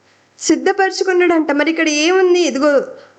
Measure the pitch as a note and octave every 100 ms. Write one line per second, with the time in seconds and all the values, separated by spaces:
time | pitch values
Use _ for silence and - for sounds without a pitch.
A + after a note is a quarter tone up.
0 | _ _ _ - - D#4 F#4 G4 F#4+ F4+
1 | F#4+ F4+ F4+ E4 D#4 C#4+ D4 D#4+ D#4 D4
2 | D#4+ F#4+ F#4 F4+ D#4+ B3+ D4 C#4 - -
3 | -